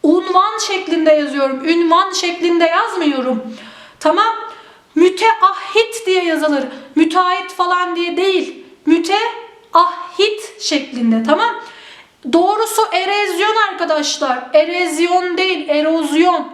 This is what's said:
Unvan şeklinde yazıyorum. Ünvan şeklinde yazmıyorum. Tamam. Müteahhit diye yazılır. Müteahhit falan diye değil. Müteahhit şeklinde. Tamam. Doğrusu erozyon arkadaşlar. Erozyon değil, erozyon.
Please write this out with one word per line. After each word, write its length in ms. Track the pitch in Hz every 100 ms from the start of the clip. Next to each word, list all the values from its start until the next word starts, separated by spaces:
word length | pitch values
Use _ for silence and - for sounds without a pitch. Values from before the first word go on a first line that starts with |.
Unvan 560 | 302 359 370 370 415 440
şeklinde 540 | - 381 359 330 311
yazıyorum. 560 | 302 285 277 269 262 285
Ünvan 440 | 339 339 339 381
şeklinde 520 | 370 349 349 339 339
yazmıyorum. 920 | 330 349 466 370 311 269 254 226 208 - - - - _
Tamam. 360 | 311 349 453 453 - - - - _
Müteahhit 1120 | 311 359 370 440 440 370 381 - 427 440 - 370
diye 180 | 370
yazılır. 400 | 349 311 302 285 254 - -
Müteahhit 580 | - 320 349 359 370 381
falan 440 | - 359 359 359 339
diye 200 | 349 339
değil. 480 | 381 370 - - - - -
Müteahhit 1800 | 339 339 403 466 - - - _ 339 359 - - - 415 427 - -
şeklinde. 600 | - 294 269 240 233 226
Tamam. 320 | 226 311 466 466 - - - - - _ 262
Doğrusu 560 | 330 370 427 440 - 427
erozyon 640 | 359 381 403 403 339 415 440 415
arkadaşlar. 760 | 381 330 311 294 - 269 247 254
Erozyon 840 | 302 320 349 349 302 349 359 359 349
değil, 300 | 381 339 311
erozyon. 800 | 294 311 320 302 302 359 339 -